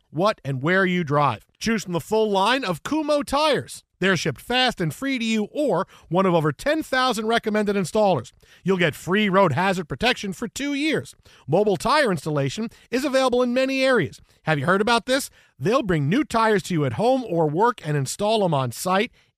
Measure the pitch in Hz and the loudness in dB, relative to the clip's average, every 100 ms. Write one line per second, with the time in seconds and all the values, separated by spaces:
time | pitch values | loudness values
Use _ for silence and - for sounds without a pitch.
0 | _ 143 208 - 135 131 156 190 185 180 | _ -2 -2 -2 -6 -4 0 2 2 0
1 | 147 147 139 104 - - 214 220 185 170 | 0 2 2 0 -10 -6 -2 -2 -2 -6
2 | - 220 220 196 202 269 208 160 - 311 | -2 0 2 2 2 2 -2 -6 -4 -4
3 | 302 294 - 277 311 208 - - - - | 0 -2 -2 0 0 0 -4 -14 -18 -4
4 | 185 175 160 123 - 247 254 - 160 - | 0 0 -2 -6 -4 -2 0 -2 -4 -4
5 | 269 262 226 220 208 262 285 175 185 - | -4 -4 -2 -2 -2 -2 0 0 -2 -10
6 | - 170 190 170 151 - - 311 - 262 | -4 0 4 4 2 0 -2 -2 0 0
7 | 254 214 220 233 214 214 208 202 170 214 | 0 0 0 -2 0 0 0 0 0 2
8 | 208 147 123 - - - 175 185 165 - | 2 2 -4 -14 -20 -6 -2 0 0 -2
9 | 160 202 208 190 185 139 190 185 165 135 | -2 0 4 4 4 2 0 -2 -4 -2
10 | 233 - 196 - 240 - 285 277 311 208 | -2 -2 -6 -8 -8 -6 -4 -2 -2 -2
11 | 131 - _ - - 170 208 180 220 302 | -4 -14 _ -16 -2 2 2 0 2 2
12 | 254 180 160 151 139 - 226 - - 254 | 2 0 -2 -2 -2 -4 -10 -12 -6 -4
13 | 277 262 262 247 247 247 262 269 262 240 | 0 2 2 2 0 0 0 0 2 2
14 | 139 - - _ - 147 143 196 214 233 | 0 -6 -20 _ -2 0 2 2 2 0
15 | - 269 - _ _ - 151 269 214 160 | 0 -2 -4 _ _ -6 0 0 2 0
16 | 143 247 262 226 220 202 - 165 135 110 | 2 0 0 0 2 2 0 -2 -2 0
17 | 233 262 220 170 156 156 233 - 151 147 | 2 0 0 0 0 2 0 0 -2 -2
18 | 131 - 208 226 185 143 127 - 180 190 | -2 -4 0 2 2 0 -2 -4 -2 0
19 | 233 _ _ | -2 _ _